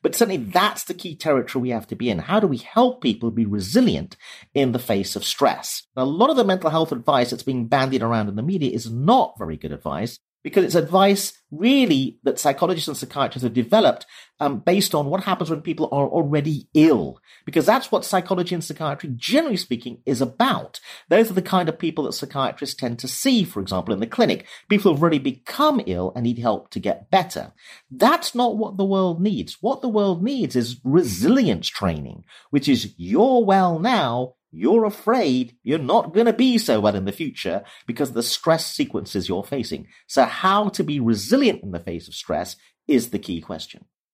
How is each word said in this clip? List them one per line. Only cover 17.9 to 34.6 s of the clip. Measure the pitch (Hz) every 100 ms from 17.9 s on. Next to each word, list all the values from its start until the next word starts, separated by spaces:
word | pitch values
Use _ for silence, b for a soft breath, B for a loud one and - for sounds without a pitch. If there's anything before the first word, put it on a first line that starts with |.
what | 202
psychology | - 190 175 185 175
and | 180
psychiatry, | 147 151 156 147 151 120
generally | - 262 320 196
speaking, | - 120 131 120 -
is | 127
about. | 127 - 254 - - - B B B
Those | 233 226
are |
the | 185
kind | 180 190 165
of | 160
people | 165 156
that | 131
psychiatrists | - 135 139 131 - 139 -
tend | 123 117
to | 131
see, | - 269 247
for | 175 104
example, | 92 95 87
in | 98
the | -
clinic, | - 165 92 B B B
people | 202 202
who've | 143
already | 170 151
become | 135 120 - - 302 269
ill | - 87 90
and | 123
need | 120 120
help | 117 101 -
to | -
get | 98 - -
better. | 190 170 76 - _ b b b
That's | 254 226 311 -
not | 240 247 214
what | 208 196
the |
world | 196 190 185 165
needs. | 202 151 85 -
What | 208 294
the | 254
world | 214 202 170
needs | 214 277 147
is | 127 117 123
resilience | 127 156 143 90 131 262 196 87 -
training, | - 95 78 65 - - b b
which | 143 139
is | 120 107 -
you're | 87 123 254 254
well | 208 190 180 165
now, | 208 233 135 120 127 - _
you're | 80